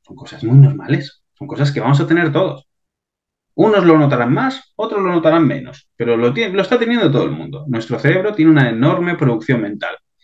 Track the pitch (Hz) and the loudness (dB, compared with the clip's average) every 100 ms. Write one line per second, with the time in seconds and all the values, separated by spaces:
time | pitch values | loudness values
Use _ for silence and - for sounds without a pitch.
0 | - - - - 113 139 139 143 - 160 | -20 -20 -20 -10 2 6 6 4 -4 -4
1 | - - _ - 139 - 143 123 113 143 | -6 -16 _ -18 -12 -4 -4 -2 0 0
2 | 165 170 165 160 185 123 _ _ _ _ | 2 0 0 0 -2 -6 _ _ _ _
3 | _ _ _ _ _ - 214 208 175 156 | _ _ _ _ _ 0 2 4 4 4
4 | 143 123 120 156 262 - - - 226 208 | 4 0 0 0 -2 -6 -14 -10 -6 -4
5 | 185 175 160 165 139 - - - _ - | -2 0 2 2 2 -2 -10 -20 _ -6
6 | 120 117 120 226 220 190 190 247 233 240 | -2 0 0 -2 -4 -2 0 0 0 0
7 | 180 120 76 78 - 139 147 117 - 117 | 2 0 -2 -6 -12 -12 -8 -6 -6 -2
8 | 143 185 208 202 160 151 120 113 147 180 | 0 0 -2 2 4 4 4 2 0 0
9 | 175 170 139 113 - 120 104 104 87 87 | -2 -2 -2 -2 -2 -2 -4 -8 -10 -12
10 | _ _ | _ _